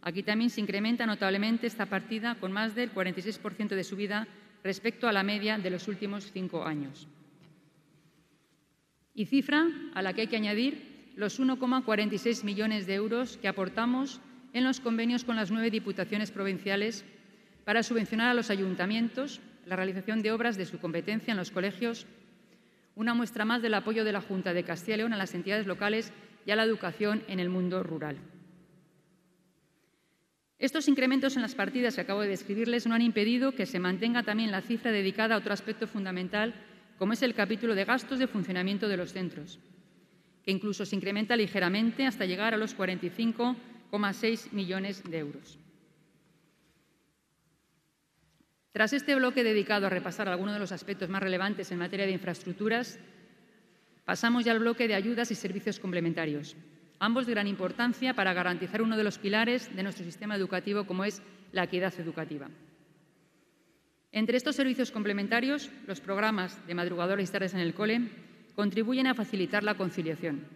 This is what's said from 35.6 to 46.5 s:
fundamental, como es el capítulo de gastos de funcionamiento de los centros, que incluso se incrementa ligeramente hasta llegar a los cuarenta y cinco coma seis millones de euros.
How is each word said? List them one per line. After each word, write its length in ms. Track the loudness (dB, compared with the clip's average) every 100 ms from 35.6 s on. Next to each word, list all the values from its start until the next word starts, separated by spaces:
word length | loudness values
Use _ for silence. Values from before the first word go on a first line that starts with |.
| -4 -6 -4
fundamental, 680 | -4 -4 -2 -2 0 0 -2 -16 -20 -20 -2
como 160 | 0
es 80 | 2
el 120 | 2
capítulo 420 | 2 0 2 2 2
de 100 | 2
gastos 340 | 2 0 0
de 80 | 0
funcionamiento 600 | 0 -2 0 0 0 0
de 100 | -2
los 140 | -4
centros, 480 | -4 -6 -6 -14 -16 -20 -20 -20 -20 _ _ _ _
que 80 | -4
incluso 340 | -2 -2 -4 -4
se 100 | -2
incrementa 400 | -2 -2 0 2
ligeramente 720 | 2 2 2 4 2 2 0
hasta 180 | 0 -2
llegar 280 | 0 0
a 40 | 0
los 160 | -2
cuarenta 320 | -2 -2 -2 -4
y 40 |
cinco 480 | 0 -2 2 0 0 -8 -20 -6
coma 220 | 0 0
seis 380 | 0 0 -2 -4
millones 500 | -4 -2 -2 -4 -8
de 160 | -8 -6
euros. 400 | -6 -10 -16 -20 -20 _ _ _ _ _ _ _ _